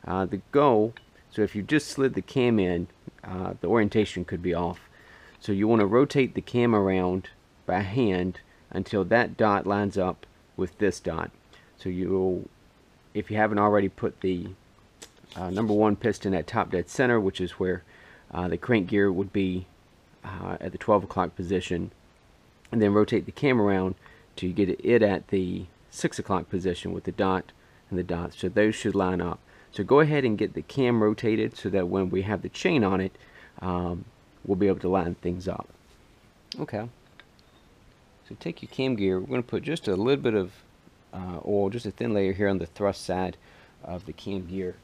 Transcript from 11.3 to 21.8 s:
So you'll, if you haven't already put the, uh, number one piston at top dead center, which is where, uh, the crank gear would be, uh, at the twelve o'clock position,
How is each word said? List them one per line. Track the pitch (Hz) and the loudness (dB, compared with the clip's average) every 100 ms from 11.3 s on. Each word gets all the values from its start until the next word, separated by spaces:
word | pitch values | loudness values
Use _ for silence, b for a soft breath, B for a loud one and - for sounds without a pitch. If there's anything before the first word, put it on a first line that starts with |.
| - _ b b _ | -12 _ b b _
So | 95 | -6
you'll, | 90 90 95 92 90 - _ _ _ _ _ _ | -4 0 2 0 -2 -6 _ _ _ _ _ _
if | 104 104 | -8 -4
you | 107 | 2
haven't | 107 104 | 2 4
already | 104 104 98 | 4 4 2
put | - 117 - | -2 -6 -4
the, | 95 90 95 92 _ _ _ _ - _ - | -4 -4 -6 -14 _ _ _ _ -20 _ -18
uh, | - 90 | -10 -4
number | 95 110 | -2 2
one | 104 107 101 | 4 4 4
piston | 110 101 104 | 0 -2 -2
at | 90 - | -2 -2
top | 113 87 | -4 -2
dead | 90 - | -2 -4
center, | - 127 117 | 0 2 4
which | 95 - | 0 -2
is | 87 | -6
where, | - 92 87 - B B B B | -2 -2 -2 -8 B B B B
uh, | 87 90 | -6 -4
the | 85 | -4
crank | - 117 87 | 2 2 2
gear | 104 101 | 2 2
would | 90 95 | 2 -2
be, | 104 95 90 90 _ _ _ _ _ | -2 0 -2 -8 _ _ _ _ _
uh, | 95 92 92 90 | -14 -10 -10 -8
at | 92 | -8
the | 92 | -6
twelve | - 104 | 2 2
o'clock | 95 95 90 | 2 -2 -2
position, | - 90 95 - 87 | -4 -2 -2 0 -4